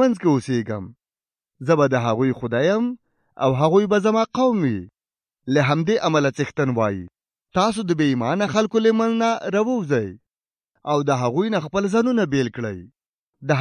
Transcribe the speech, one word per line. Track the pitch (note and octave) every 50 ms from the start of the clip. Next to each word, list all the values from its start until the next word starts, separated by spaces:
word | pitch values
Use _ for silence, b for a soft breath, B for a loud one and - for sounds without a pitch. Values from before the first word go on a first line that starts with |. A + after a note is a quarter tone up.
منځ | C4 C4 A#3
کې | F3 - E3+
اوسېږم. | C#3+ B2+ - - B2+ A#2+ A2 G#2+ G#2+ G#2 F#2 F#2+ A#2+ _ _ _ _ _ _ _ _ _ _ _ _ -
زه | C3+ C3 E3
به | D3+ C#3+ C3+
د | C3 B2 A#2
هغوی | A#2+ A2+ A2+ C3 C3 A#2+ -
خدای | - A#2 A#2+ A#2+ C#3+
یم، | F3 G3+ A3 A#3 B3 B3 - _ _ _ _ _ _ _
او | - C3+ C3 C3
هغوی | B2+ D3+ D#3+ E3 G3 G#3
به | F#3+ G#3 G#3
زما | F#3 A3 A3 A3+ A3+ - -
قوم | B3 C4 B3+ A#3 G3+ E3
وي." | C3 A2 F#2+ F2+ G2+ _ _ _ _ _ _ _ _ _ _ - B2+
له | C3 D3 C#3
همدې | C3 D3 D#3+ E3 E3 F#3 - -
امله | E3+ D#3 D3+ C#3+ C#3
څښتن | - - C#3+ - - - C#3+ C3 B2
وایي، | A2+ A2 G#2 G2 F#2+ F2+ F2 _ _ _ _ _ _ _ _ -
"تاسو | F#3 F#3+ A3+ G#3 G#3+ A3
د | E3+ E3+ D#3
بې | D#3 C#3+
ایمانه | C3 B2 A#2 A#2+ D#3+ G3 G#3
خلکو | F#3+ C3+ G#3+ A3 G#3 - A3+
له | A3 A3+ A3+
منځ | A3 A3+ A3+ A3+ A3+ A3+
نه | A3+ A3+ - - - F#3+
راووځئ، | G3+ G#3+ A#3+ B3+ A#3+ F#3 C#3+ C#3+ A#2+ G#2+ G2 F#2 G#2+ _ _ _ _ _ _ _ _ _ _ _ _ -
او | D3 D3 D3 D3
د | C#3+ C#3 B2 B2
هغوی | A#2+ A#2+ D#3+ G3+ A3+
نه | A3 F#3
خپل | D3+ D#3 - G3 G3+ G3
ځانونه | F#3+ A3+ A#3 B3+ B3 A3+ G3
بیل | D3+ C#3 C#3 B2+ A#2
کړئ. | - - A#2 G#2+ G2 F2+ F2 A2 _ _ _ _ _ _ _ _ _ _ C#3
د | C3+ D3+ C3